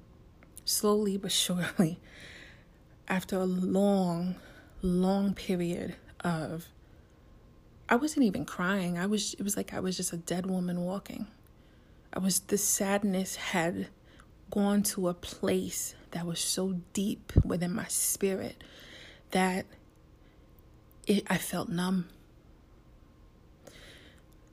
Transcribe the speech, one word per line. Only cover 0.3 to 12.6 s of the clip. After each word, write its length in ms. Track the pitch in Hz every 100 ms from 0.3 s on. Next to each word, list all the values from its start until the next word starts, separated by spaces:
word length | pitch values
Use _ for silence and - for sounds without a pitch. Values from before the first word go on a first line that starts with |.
| - - -
slowly 520 | - - 208 208 208 196
but 160 | 196
surely, 680 | - - 180 165 - 165 180 - - - - - - - - - - -
after 280 | 185 - 190
a 80 |
long, 920 | 185 185 185 190 202 202 180 170 180 180 - - - -
long 520 | 185 180 185 196 202
period 600 | 190 - 180 170 175 - - - -
of, 460 | 180 160 151 160 - - - - - - - - - - - - -
I 80 | 240
wasn't 280 | 302 302
even 200 | 233 -
crying. 540 | 160 - 180 196 175 175
I 80 | 196
was, 280 | 214 -
it 80 | -
was 140 | 202 190
like 160 | 196
I 80 | 185
was 160 | 185 185
just 160 | 180
a 40 | 170
dead 300 | - 180 190
woman 340 | 185 180 175
walking. 440 | 175 202 - - 208 - - - - - - - -
I 60 | -
was, 220 | 190 180
the 180 | -
sadness 800 | 202